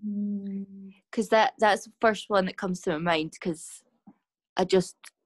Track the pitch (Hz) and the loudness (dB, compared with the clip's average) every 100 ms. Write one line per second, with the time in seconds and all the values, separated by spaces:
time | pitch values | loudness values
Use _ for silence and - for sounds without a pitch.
0 | 208 202 208 202 196 196 196 196 196 - | -8 -4 -4 -4 -6 -8 -10 -16 -20 -20
1 | _ - 202 220 202 - 214 202 - _ | _ -6 2 2 2 2 2 2 -2 _
2 | 226 214 - 202 185 - 190 180 - 156 | 0 0 0 0 0 -4 -6 -4 -2 -2
3 | 175 160 156 - 185 160 - - _ _ | 2 0 0 -6 -6 -6 -10 -20 _ _
4 | - _ _ _ _ - 185 185 180 - | -20 _ _ _ _ -2 4 4 2 -6
5 | - _ | -20 _